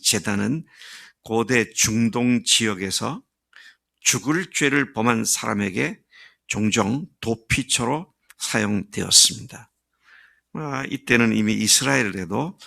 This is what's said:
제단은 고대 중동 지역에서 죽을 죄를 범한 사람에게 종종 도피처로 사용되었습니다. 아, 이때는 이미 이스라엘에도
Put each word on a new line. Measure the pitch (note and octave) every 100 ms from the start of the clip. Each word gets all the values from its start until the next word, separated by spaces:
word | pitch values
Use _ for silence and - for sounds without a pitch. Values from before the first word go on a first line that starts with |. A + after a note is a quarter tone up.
제단은 | - G#2+ A2 G2+ G#2 E3 - - - - - _
고대 | - A2+ A2+ B2 G#2
중동 | - A2 A2 A#2 A#2+ B2 A#2+ -
지역에서 | - A2 F#2 F#2+ - A2+ F#3 - _ _ - - _ _ _
죽을 | - A#2 A2+ D#3+ F3+
죄를 | - C#3+ C#3+ C3+
범한 | A2 A#2+ A2+ G#2
사람에게 | - A2+ G#2 G2 G2 D3 G#3+ _ - - _ -
종종 | G#2 G#2+ A2 G2+ C3+ F3 _
도피처로 | A#2 A2+ - - B2+ - A#2+ D3+ F#3 _ _ -
사용되었습니다. | - A2+ G#2 G#2 - - F#2 - - A2+ A#2+ - - _ _ _ _ - _ _ _ D#3+
아, | D3+ C3+ C3+
이때는 | C#3 - A#2+ A2+ A2
이미 | G#2+
이스라엘에도 | G#2 G#2+ - C3 C3+ G#2+ F#2+ F2 G#2 D#3+ -